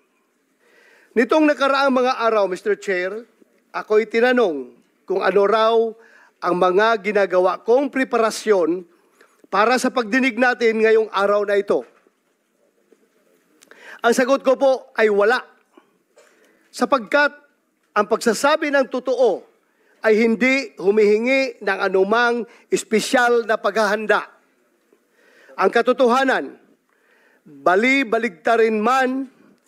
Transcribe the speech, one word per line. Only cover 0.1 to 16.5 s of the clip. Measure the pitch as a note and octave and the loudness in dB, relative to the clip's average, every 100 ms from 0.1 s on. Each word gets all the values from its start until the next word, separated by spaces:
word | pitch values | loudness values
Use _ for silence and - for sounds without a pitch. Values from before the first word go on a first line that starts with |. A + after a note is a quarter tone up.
| _ _ _ _ _ _ _ _ _ _ G#3+ | _ _ _ _ _ _ _ _ _ _ -2
Nitong | B3+ D#4 D4+ | 0 2 2
nakaraang | C#4+ C4 C4+ C#4 B3+ | 2 -2 0 0 0
mga | B3+ A#3 | 0 -2
araw, | A3+ A3 | -2 0
Mister | G3 F3+ G#3+ G3+ | -2 -4 -6 -6
Chair, | G3+ F3+ F#3 A3 A#3+ _ _ _ _ | -4 -4 -6 -10 -16 _ _ _ _
ako'y | F3 F3+ G#3+ | -12 -2 0
tinanong | A3 A3+ B3 B3 G3+ C#3+ B2 A#2+ _ _ - | 0 2 2 2 0 -2 -10 -18 _ _ -6
kung | F#3+ | -2
ano | G3+ G3+ G3+ | 0 2 2
raw | A3 A3 A3+ A3+ G#3+ - _ _ _ | 2 2 2 0 -4 -18 _ _ _
ang | F3 F3 | -4 0
mga | F3+ F3+ A3+ A3+ | 2 2 2 0
ginagawa | F#3 G3+ F#3+ F3+ F#3 E3+ | -2 -2 0 2 0 0
kong | - B3 C#4 | 0 0 0
preparasyon | C4 B3+ A#3 A3 G#3+ A3 G3 D#3+ F#3 F3 _ _ _ _ _ _ | -4 -2 0 -2 -2 0 0 0 -2 -8 _ _ _ _ _ _
para | F#3+ A3 B3+ | 0 0 0
sa | B3 | -2
pagdinig | B3 G#3+ B3+ C4 A3 | -4 -2 -2 -2 0
natin | B3 A#3+ A3+ A3 | 0 0 0 2
ngayong | A3 A3 G#3+ | 2 2 2
araw | F#3 G3+ G#3 G3+ | 0 0 0 0
na | G3+ | -2
ito. | G3+ D#3+ - _ _ _ _ _ _ _ _ _ _ _ _ _ _ _ _ _ _ - - - | 0 -2 -4 _ _ _ _ _ _ _ _ _ _ _ _ _ _ _ _ _ _ -20 -20 -4
Ang | A#3 | 0
sagot | A#3+ B3 C4+ | 2 2 0
ko | F3+ B3+ | 0 2
po | C4+ B3+ - | 2 0 -4
ay | - A3 | -2 0
wala, | G3+ G3+ B3 - _ _ _ _ _ _ _ _ _ _ | 2 2 0 -4 _ _ _ _ _ _ _ _ _ _